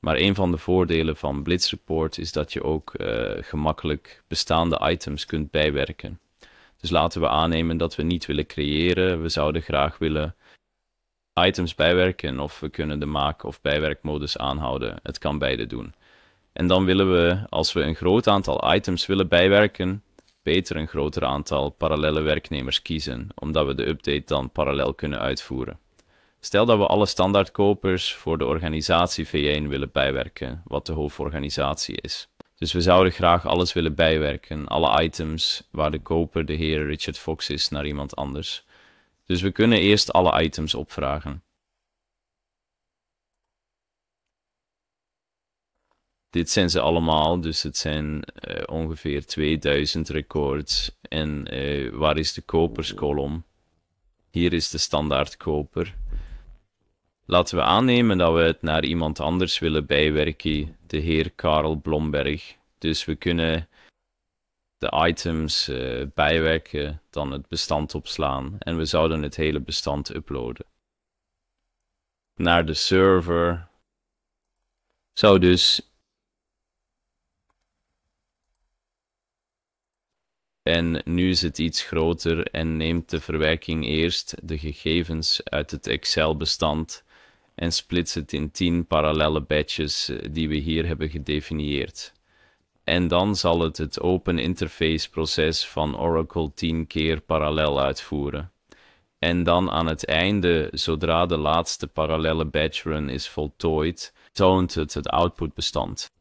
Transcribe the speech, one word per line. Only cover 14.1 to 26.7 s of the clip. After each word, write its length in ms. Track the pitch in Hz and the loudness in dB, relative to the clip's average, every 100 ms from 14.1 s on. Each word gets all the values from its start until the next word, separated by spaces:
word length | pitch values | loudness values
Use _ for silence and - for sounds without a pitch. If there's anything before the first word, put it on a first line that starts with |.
| 76 71 - | -4 -4 -4
aanhouden. 600 | 67 69 67 67 58 50 | -4 -4 -4 -4 -6 -8
Het 160 | - - | -12 -6
kan 200 | - 73 | -4 -2
beide 280 | 69 64 57 | -2 -2 -4
doen. 280 | 60 - - _ _ _ _ _ | -8 -10 -16 _ _ _ _ _
En 140 | - 87 | -2 2
dan 180 | 92 | 4
willen 280 | 95 92 95 | 4 4 4
we, 340 | 90 85 92 104 | 6 4 2 -2
als 240 | - 80 | -2 0
we 100 | - | 0
een 140 | 76 80 | -2 0
groot 300 | 87 107 117 | 2 4 4
aantal 480 | 101 87 67 - | 2 2 0 2
items 320 | 92 98 90 - | 2 2 -4 0
willen 220 | 98 92 | 0 4
bijwerken, 720 | 87 92 101 104 - 92 101 _ _ _ _ | 6 6 6 4 2 -4 -4 _ _ _ _
beter 340 | - 87 92 80 | 0 2 2 -4
een 120 | 78 | -4
groter 360 | 73 73 80 | -2 -2 -2
aantal 460 | 71 69 73 73 71 | -2 -2 -2 -2 -2
parallele 500 | - 80 76 78 78 | -2 -2 2 2 2
werknemers 640 | 78 76 - 73 65 - | 0 -2 -2 -6 -4 -4
kiezen, 460 | - 80 73 60 - | -4 -6 -4 -8 -10
omdat 320 | - 76 78 71 | -8 -2 0 0
we 80 | |
de 140 | 65 62 | 0 -2
update 360 | 76 - 73 | -4 -2 -4
dan 260 | - 73 64 | 0 -4 -2
parallel 440 | - 71 69 64 | -2 -2 0 -2
kunnen 240 | - 76 65 | -2 -6 -4
uitvoeren. 600 | 60 67 - 65 62 - _ _ _ _ _ _ | -4 -4 -6 -8 -8 -12 _ _ _ _ _ _
Stel 220 | - 98 | -2 2
dat 120 | 117 | 4